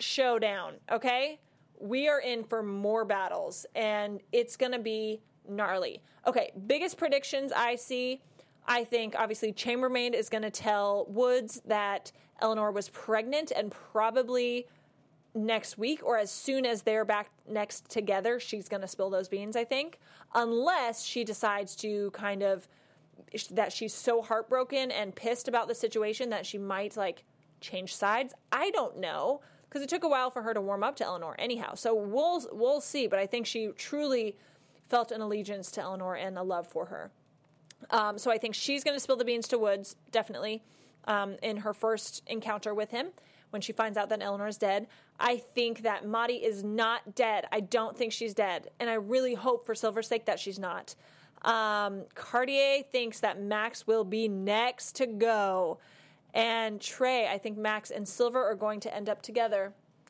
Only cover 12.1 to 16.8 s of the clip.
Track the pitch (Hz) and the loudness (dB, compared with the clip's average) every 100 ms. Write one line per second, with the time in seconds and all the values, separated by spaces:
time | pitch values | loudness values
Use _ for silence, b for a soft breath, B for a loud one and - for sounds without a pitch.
12.1 | - b b 220 220 208 202 202 - - | -20 b b 0 2 2 0 -4 -6 0
13.1 | 220 226 294 311 - 208 - - 220 220 | 0 2 -2 0 -2 -2 -6 -4 2 2
14.1 | 240 240 254 240 240 240 b b b b | 2 2 2 2 0 -4 b b b b
15.1 | _ _ 220 220 220 220 - 233 302 - | _ _ -4 0 0 0 -4 -2 0 2
16.1 | 226 202 - - 269 247 220 | 2 2 -4 -2 0 2 0